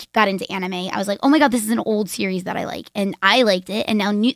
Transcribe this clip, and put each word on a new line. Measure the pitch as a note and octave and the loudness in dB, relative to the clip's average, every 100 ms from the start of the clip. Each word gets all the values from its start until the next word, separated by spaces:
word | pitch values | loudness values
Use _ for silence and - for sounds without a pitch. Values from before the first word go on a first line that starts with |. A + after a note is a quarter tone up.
| - | 0
got | - C#4 | 2 4
into | F#3+ - | 2 -4
anime, | F#3+ F#3 F#3 F#3 | -6 -6 -6 -6
I | - | -4
was | G3+ | -4
like, | G3+ | 0
"Oh | C#4 | 4
my | D#4 | 4
God, | C#4 | 4
this | A#3 G#3+ | 2 -2
is | |
an | A3+ | -2
old | A3 G#3+ G#3 | 0 -2 -2
series | - G3 F#3 F#3 | -4 -4 -4 -4
that | - | -6
I | |
like." | F#3 - - G#3 | -6 -10 -10 -6
And | G3 - | -4 0
I | G3 B3 | 2 4
liked | A3 F#3 F#3 | 4 2 -2
it, | G#3+ - | -6 -2
and | G#3+ | 0
now | G3+ | 0
new, | G#3 A#3+ | 0 0